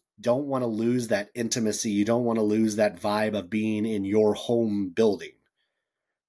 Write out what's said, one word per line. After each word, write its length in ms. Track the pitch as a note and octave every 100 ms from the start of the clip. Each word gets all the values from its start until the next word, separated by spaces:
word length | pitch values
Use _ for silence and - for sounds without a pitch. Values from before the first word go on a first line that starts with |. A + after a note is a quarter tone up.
| _ -
don't 260 | A2 B2 D3
want 160 | C3
to 40 | A#2+
lose 420 | G#2+ A#2 B2 A2+
that 220 | G2+ G2+
intimacy. 560 | A#2+ A#2 B2 A2 G#2 A2+
You 140 | G2+
don't 200 | G#2 A#2
want 140 | A#2+ A2+
to 60 |
lose 320 | G#2+ G#2+ A2 G#2
that 240 | G#2 F2
vibe 340 | G#2 G#2 A2
of 140 | G#2 F2+
being 380 | G#2+ G#2+ G#2+ A2+
in 180 | G#2+
your 300 | G2 G#2+ G#2+
home 560 | G#2 - A#2 A2+ G2+ F#2+
building. 400 | E2+ A2 G2 G2+ - _ _ _ _ _ _ _ _